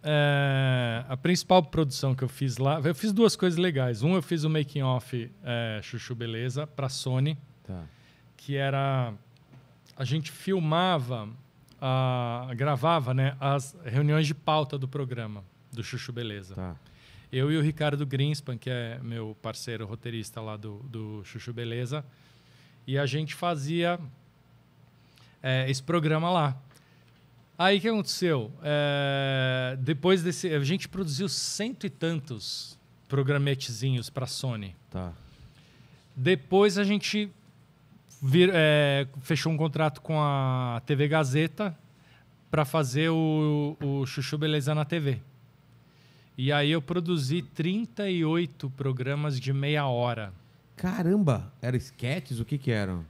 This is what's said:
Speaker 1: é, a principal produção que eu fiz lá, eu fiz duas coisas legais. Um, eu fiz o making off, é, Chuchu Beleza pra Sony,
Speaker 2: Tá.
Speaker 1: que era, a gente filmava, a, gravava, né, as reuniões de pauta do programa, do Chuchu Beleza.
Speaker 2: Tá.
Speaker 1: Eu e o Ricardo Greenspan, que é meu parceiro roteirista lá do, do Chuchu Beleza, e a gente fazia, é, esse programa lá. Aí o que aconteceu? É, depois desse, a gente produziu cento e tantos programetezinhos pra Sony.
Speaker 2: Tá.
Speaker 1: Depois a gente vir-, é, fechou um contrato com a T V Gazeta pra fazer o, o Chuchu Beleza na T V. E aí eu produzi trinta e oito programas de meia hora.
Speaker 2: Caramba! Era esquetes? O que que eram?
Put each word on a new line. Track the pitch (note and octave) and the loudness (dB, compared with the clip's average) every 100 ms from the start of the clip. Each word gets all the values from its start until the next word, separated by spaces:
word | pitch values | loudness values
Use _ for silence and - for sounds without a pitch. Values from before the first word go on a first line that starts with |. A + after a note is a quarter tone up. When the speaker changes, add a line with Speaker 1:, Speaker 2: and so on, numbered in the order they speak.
Speaker 1:
é, | D#3 D3+ D3 C#3+ C#3 C3+ C3+ B2+ A#2+ A2+ B2+ | 2 2 4 4 2 2 4 2 2 -2 -4
a | C3 | -2
principal | E3+ F3+ - F#3 | 2 2 6 6
produção | D3+ - D3+ - C#3 B2+ | 6 0 0 0 0 0
que | |
eu | B2+ | -2
fiz | - C#3 A#2 | -2 -4 0
lá, | C3 D#3 | 0 2
eu | D3 E3+ | 0 0
fiz | A3 | 0
duas | G3 A3+ - | 6 6 6
coisas | F#3 E3 | 0 2
legais. | F3+ C#3 B2+ A2+ | 2 2 0 2
Um, | C#3 F#3 | 2 2
eu | |
fiz | - E3+ | 2 -2
o | D#3 | 0
making | D#3 D3 D3 | 0 0 0
off, | C3 B2+ - B2 A2+ - | 0 0 -2 -6 -6 -10
é, | C3+ A#2+ A#2 G#2+ | -6 -4 -2 -6
Chuchu | G2 A#2 - A#2+ | -8 -12 -8 -8
Beleza | A#2 A2+ B2+ C3 D3+ | -6 -4 -4 -4 -8
pra | - C3 | -6 -6
Sony, | - C3 B2+ C#3 D#3 - - - | -4 -2 2 2 -2 -10 -20 -14
Speaker 2:
Tá. | F#2 D2+ - - _ - - | -12 -12 -18 -20 _ -20 -20
Speaker 1:
que | - C#3 | -6 -2
era, | C#3 C#3 C#3 C3+ A#2+ G#2 - - - - - - _ - | 0 0 0 0 -2 -6 -18 -20 -20 -20 -20 -20 _ -8
a | |
gente | B2+ D3+ D3+ | -2 -2 -4
filmava, | - - F#3+ D#3 D#3+ F#3 E3+ B2 B2 G#2+ A#2+ - _ - - | -8 -2 0 2 2 4 2 0 -6 -8 -14 -20 _ -20 -8
a, | C3+ C3 C3 B2+ A#2+ A#2+ B2+ A#2 | 0 2 2 0 -2 -6 -8 -2
gravava, | C#3+ C#3 D#3 E3 B2+ | 0 2 2 2 2
né, | B2+ C3+ C3+ | 2 2 0
as | C#3 C#3 C3 - - | 0 0 -2 -12 -4
reuniões | A#2+ D3 D3+ D3 | 0 4 4 2
de | |
pauta | D#3+ - D#3 C#3 C#3+ | 0 0 2 0 -4
do | C3 | -6
programa, | C#3+ C3 A#2+ A2 G#2 G2 _ _ | -6 -6 -6 -8 -10 -16 _ _
do | A2+ | -12
Chuchu | G#2+ B2+ - | -8 -8 -8
Beleza. | A#2+ A#2 G#2 F#2 F#2+ | -8 -8 -8 -12 -10
Speaker 2:
Tá. | F#2 E2+ - - - - - | -8 -10 -16 -20 -20 -20 -6
Speaker 1:
Eu | B2+ C#3 | -2 2
e | D#3 | 2
o | |
Ricardo | D3+ D#3 D3+ C#3+ D3 | 0 0 -2 0 -2
Greenspan, | C3+ C#3+ D3+ - A#2+ | 0 0 -2 -6 -8
que | - | -6
é | B2+ A#2 A#2+ | -6 -6 -8
meu | A#2+ A#2 A2 G#2+ | -8 -8 -8 -8
parceiro | A2+ A2 - A2+ G#2+ | -10 -8 -8 -8 -8
roteirista | A2 A#2+ A#2 G#2+ - | -10 -8 -8 -10 -10
lá | A2 G#2+ | -12 -10
do, | G#2+ G#2 C3 | -12 -14 -12
do | A#2 G#2+ G#2+ | -10 -10 -12
Chuchu | F#2+ A2+ A2 | -12 -14 -10
Beleza, | A#2 A#2 A#2 B2 D3 C#3 - - - _ - - - - | -8 -6 -4 -4 -6 -10 -20 -20 -20 _ -20 -20 -20 -4
e | C3+ | -2
a | C#3 | 0
gente | C#3+ D#3 - | -2 -4 -4
fazia, | F3 E3 C#3 E3+ E3+ F3 C#3 - - _ _ - _ _ - _ _ - - _ | -2 -2 -2 0 0 -2 -6 -16 -20 _ _ -20 _ _ -20 _ _ -20 -20 _
é, | C3 C3 C3 | -2 0 0
esse | C3+ | -2
programa | - E3+ D3+ D#3 E3+ | 0 0 2 0 2
lá. | F3+ D3 C3 - - _ - _ _ _ - _ - | 2 2 -2 -10 -20 _ -20 _ _ _ -20 _ 0
Aí | F3+ G3+ | 4 4
o | |
que | G#3+ | 2
aconteceu? | A3 E3 - F3+ D3 A2 - | 0 -2 0 2 2 0 -6
É, | D3+ D3 D3 C#3+ C#3 C#3 C3+ C3+ C3 B2+ B2+ C3+ | -2 0 2 0 0 0 0 2 2 0 -2 -4
depois | B2+ D3+ F3 F#3+ | -2 0 4 4
desse, | E3+ - F#3 | 2 -2 0
a | D#3 | 0
gente | C3+ F#3+ - | 2 -2 -4
produziu | F#3 F3+ C3+ F3+ | -6 -4 -2 -4
cento | - - - G#3+ B3+ - | -4 -6 -4 -6 -4 -8
e | |
tantos | C3+ E3 E3 - A2 - - - - _ _ _ | -4 -2 -2 -6 -10 -8 -10 -10 -18 _ _ _
programetezinhos | C#3 C3+ C#3+ C#3 C3+ - A2 C3+ B2+ A2+ | 0 2 2 2 0 -4 -4 -2 -2 -2
pra | - B2+ | -8 -6
Sony. | - C3 A2+ G2 E2+ - | -6 -4 -6 -8 -14 -12
Speaker 2:
Tá. | F#2+ F2+ E2 - - - - - - - - _ - | -8 -8 -10 -20 -20 -20 -20 -20 -20 -20 -20 _ -2
Speaker 1:
Depois | C3 F3+ - F#3+ G#3 F#3+ | 2 2 4 6 6 4
a | |
gente | G3+ G#3 - G#3 G#3 - - _ _ _ _ - _ - | 2 2 0 -2 -2 -8 -20 _ _ _ _ -20 _ -6
vir-, | C3+ D3+ F3+ | 4 6 8
é, | E3+ D#3 D3+ D3 C#3 C#3 C#3 | 8 6 6 6 4 0 -6
fechou | - D#3 D#3+ | -2 0 0
um | D#3 | 0
contrato | D#3+ D#3 D#3 D3+ | 0 2 0 0
com | - D#3 | -2 0
a | D3 C#3 C3 B2+ B2+ A#2 - | 2 2 2 0 0 -4 0
T | C#3 | 2
V | D3 | 4
Gazeta | D#3 C#3+ C#3+ D#3+ - G#3 D#3 - - - - _ _ _ | 4 2 2 0 -2 -6 -6 -18 -20 -20 -20 _ _ _
pra | D3+ | 0
fazer | C#3 D#3+ C#3 C3 D#3+ | 2 2 0 2 2
o, | D#3+ D#3+ D#3 D3+ D3 D3 D#3 | 4 4 4 2 2 0 -2
o | C#3+ C#3 C3+ | -2 0 -2
Chuchu | - C3 D3+ | -4 -4 -2
Beleza | D#3 D3+ C#3 D#3 | 0 0 0 0
na | D3 | 0
T | E3+ | 0
V. | C#3+ A#2 - - - _ _ - _ _ - - _ - | 0 -2 -6 -20 -20 _ _ -20 _ _ -20 -20 _ -4
E | C3 | 2
aí | D3 D3 | 2 4
eu | D#3+ | 2
produzi | C3 F3+ E3+ F3 B2+ F3 | 0 -4 0 0 0 -2
trinta | - - E3 G3 A#3 - G3+ | -4 -4 -2 -2 -4 -4 -2
e | F3+ | 0
oito | D#3 E3 F3 - C3+ | 2 2 0 -4 -10
programas | C3 C3+ B2+ B2+ C#3+ D3+ C3 | -4 -4 -2 -2 -2 -2 -2
de | C3 | -2
meia | C3+ C#3+ D3+ C#3+ | -2 0 0 0
hora. | A#2+ A#2+ B2 G2+ F#2 - - _ - | 0 0 -2 -6 -12 -20 -20 _ -6
Speaker 2:
Caramba! | F3+ A3+ E3+ G3+ F3 G#2+ F#2 - | -4 0 2 4 4 2 -2 -8
Era | A#2+ B2+ | -2 -2
esquetes? | - - B2 E3 - A#2 | -4 -8 -6 -6 -6 -6
O | A2+ | -4
que | D3 | -4
que | C3+ | -2
eram? | A2 G2 F2+ | -2 -2 -4